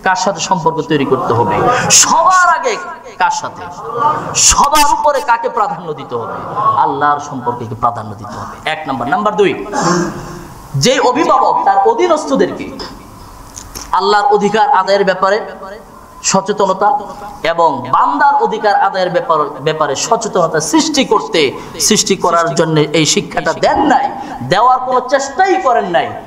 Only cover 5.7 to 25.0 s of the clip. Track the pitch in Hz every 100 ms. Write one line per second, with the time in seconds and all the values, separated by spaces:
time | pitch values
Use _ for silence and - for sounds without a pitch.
5.7 | 165 175 143 131 120 110 - - - -
6.7 | - 156 143 147 143 - 135 117 120 113
7.7 | 113 120 120 110 98 120 113 - - 165
8.7 | 156 147 131 120 175 208 208 190 127 -
9.7 | - 165 175 170 - - - - - -
10.7 | 139 220 277 240 254 349 285 - - -
11.7 | 196 - 330 349 320 - 277 190 - -
12.7 | - - - - - - - - - -
13.7 | - - 175 190 208 202 208 196 214 208
14.7 | 185 190 196 190 185 190 208 208 - 190
15.7 | 208 - - - - - 196 190 208 190
16.7 | 185 202 208 190 - 202 - 151 170 165
17.7 | 135 139 185 247 285 285 277 - 208 208
18.7 | 202 196 190 180 170 170 156 143 135 143
19.7 | 156 147 135 - 226 214 202 165 165 147
20.7 | 320 320 285 254 214 - 175 139 107 -
21.7 | 170 - 196 - 185 185 170 165 151 160
22.7 | 156 151 160 151 - - - 165 156 208
23.7 | 302 302 220 - - - - 123 180 247
24.7 | 254 254 254